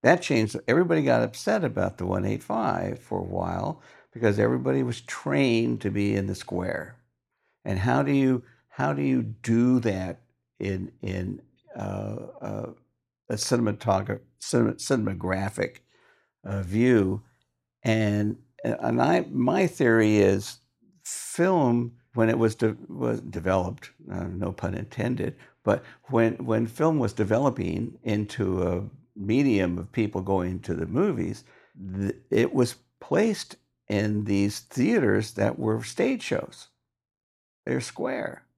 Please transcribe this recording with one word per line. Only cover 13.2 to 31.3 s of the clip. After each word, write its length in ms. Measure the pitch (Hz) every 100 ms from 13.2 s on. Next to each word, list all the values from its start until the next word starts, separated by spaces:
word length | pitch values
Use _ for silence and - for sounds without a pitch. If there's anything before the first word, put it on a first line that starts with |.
| _
a 60 |
cinematogra-, 880 | 110 - 120 113 104 117 95 101 107 _ _
cine-, 360 | - 123 113 101
cinematographic, 1000 | - 131 107 92 92 95 98 - - - _ _ _ _ _ _ 95
uh, 160 | 101
view? 640 | 90 101 123 117 95 101 - _ _ _ _ _
And, 540 | - 113 107 104 104 107 _ _
and 380 | - 117 113 120
I, 240 | 131 180 -
my 340 | - 123 170 185
theory 520 | - 127 113 107 107
is 420 | 98 98 104 - _ _ _ _
film, 880 | - - - - 180 180 131 120 120 - _
when 160 | 120 113
it 80 | 120
was 160 | 113
de-, 240 | 110 113 104 -
was 320 | - 123 117
developed, 680 | 117 104 87 95 90 - - _ -
uh, 140 | 95 90
no 260 | 90 92
pun 240 | 95 95 98
intended, 600 | - - 120 123 120 - - _
but 200 | - 104 - - -
when, 280 | 117 113
when 340 | - 127 110 113
film 320 | - 160 156
was 140 | 113
developing 840 | - 101 110 139 - - 85 110 -
into 600 | - 104 104 - 95 92
a 200 | 87 90 - - _ -
medium 640 | 101 117 139 104 92 87
of 120 | 90
people 300 | - 107 101
going 380 | 95 95 90 92
to 160 | - 85
the 100 | 82
movies, 580 | 110 202 127 85